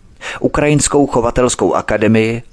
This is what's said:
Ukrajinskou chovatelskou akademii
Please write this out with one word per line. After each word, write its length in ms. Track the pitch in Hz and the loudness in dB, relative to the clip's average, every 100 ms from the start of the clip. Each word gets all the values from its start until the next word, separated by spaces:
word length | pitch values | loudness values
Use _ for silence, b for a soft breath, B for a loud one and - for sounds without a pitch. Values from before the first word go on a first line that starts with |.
| - - B B | -20 -18 B B
Ukrajinskou 680 | - - 147 147 - 147 139 | -4 0 2 2 2 2 2
chovatelskou 640 | 127 117 123 123 - 95 | 0 0 0 0 0 0
akademii 720 | 71 - 107 107 110 110 117 - | 0 -2 0 2 2 0 -4 -6